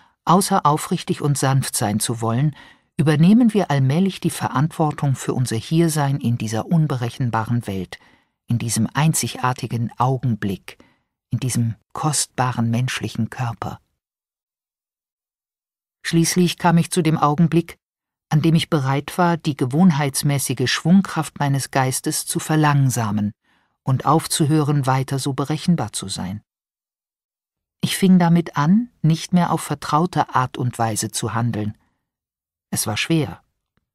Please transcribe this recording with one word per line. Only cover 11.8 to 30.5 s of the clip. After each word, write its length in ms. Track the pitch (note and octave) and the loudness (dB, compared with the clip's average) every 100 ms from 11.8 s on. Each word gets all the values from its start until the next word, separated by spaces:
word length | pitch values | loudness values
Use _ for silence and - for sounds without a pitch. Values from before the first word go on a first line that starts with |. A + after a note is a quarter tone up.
| _ | _
kostbaren 760 | - D3+ C#3 - - B2+ A#2+ A#2 | -4 -2 -2 -4 -2 -2 0 0
menschlichen 600 | A2+ B2+ - G#2+ - A2+ | 0 -2 -4 -6 -4 -6
Körper. 480 | - B2 - - A#2+ _ _ _ _ _ _ _ _ _ _ _ _ _ _ _ _ _ _ _ _ _ _ | -4 -6 -6 -10 -10 _ _ _ _ _ _ _ _ _ _ _ _ _ _ _ _ _ _ _ _ _ _
Schließlich 560 | - E3 D#3+ - F3 - | -2 0 2 2 0 2
kam 180 | F3 E3 | 4 4
ich 140 | D#3+ | 2
zu 100 | - | 0
dem 160 | D#3+ D3+ | 0 2
Augenblick, 640 | D3 D3 E3 E3 - - _ _ _ _ - | 0 2 2 2 -2 -12 _ _ _ _ -2
an 140 | D#3 | 0
dem 100 | E3 | 2
ich 160 | D#3+ - | 2 2
bereit 480 | D#3+ C3 C#3 D3 - | -2 0 -2 -4 0
war, 180 | F3 E3 | 0 2
die 220 | D#3+ C3+ | -2 -2
gewohnheitsmäßige 1120 | C3 C#3+ F#3 C#3+ C#3+ - D3 C#3 - C3 B2 | -2 4 4 4 0 0 0 0 -2 -2 -2
Schwungkraft 680 | - D#3+ F#3+ F#3 - D3+ - | 0 4 4 4 -4 -6 -2
meines 320 | C#3+ C#3 - | 0 0 -2
Geistes 560 | C#3 C3 C3 D#3 D3+ - | 0 0 -2 -4 -4 -4
zu 100 | E3 | -6
verlangsamen 920 | - D#3 D3+ C#3+ C3+ A#2+ A2 G#2 G#2 - _ _ _ _ | 0 2 4 4 2 0 -2 -2 -2 -6 _ _ _ _
und 240 | - B2+ - | -2 0 2
aufzuhören, 800 | D#3 - - D3 D#3 C#3+ D3 C3 | 2 2 -2 2 2 2 0 2
weiter 320 | C3 C3 C#3 | 0 0 -4
so 160 | C#3+ | -4
berechenbar 580 | C3+ C#3+ D#3 - D#3+ A2 | -4 -4 -2 0 0 -2
zu 160 | - F#2+ | -6 -10
sein. 360 | - F#2 G#2 _ _ _ _ _ _ _ _ _ _ _ _ _ _ | -8 -8 -8 _ _ _ _ _ _ _ _ _ _ _ _ _ _
Ich 160 | - - | -6 0
fing 220 | G3 F#3 | 4 6
damit 380 | E3+ E3+ E3 - | 6 4 2 0
an, 320 | D3+ G#3 A#3+ _ | 2 2 0 _
nicht 320 | D#3 D#3+ - | 0 0 0
mehr 180 | F3+ F3 | 0 2
auf 100 | D#3+ | -2
vertraute 720 | - D3 - D3+ F3 - - B2 | -4 -8 -2 0 0 0 0 0
Art 220 | B2+ | -2